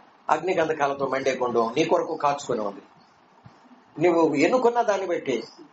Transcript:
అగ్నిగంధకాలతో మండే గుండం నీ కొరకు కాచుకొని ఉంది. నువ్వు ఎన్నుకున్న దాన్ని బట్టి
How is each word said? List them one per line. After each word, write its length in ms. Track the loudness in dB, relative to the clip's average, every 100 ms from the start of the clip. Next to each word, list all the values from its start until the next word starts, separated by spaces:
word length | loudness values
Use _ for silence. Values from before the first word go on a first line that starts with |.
| -20 _ -2
అగ్నిగంధకాలతో 800 | 0 0 0 0 0 -2 -2 -4
మండే 280 | -2 -2 -2
గుండం 380 | 0 0 0 0
నీ 80 | 2
కొరకు 300 | 0 0 -2
కాచుకొని 460 | 0 -2 -4 -4
ఉంది. 200 | -6 -8 -16 _ _ _ _ _ -20 -20 -20 -20 _ 0 2
నువ్వు 280 | 4 4 4
ఎన్నుకున్న 460 | 2 4 2 2
దాన్ని 260 | 0 -2 -2
బట్టి 360 | -4 -4 -6 -6 -16 -20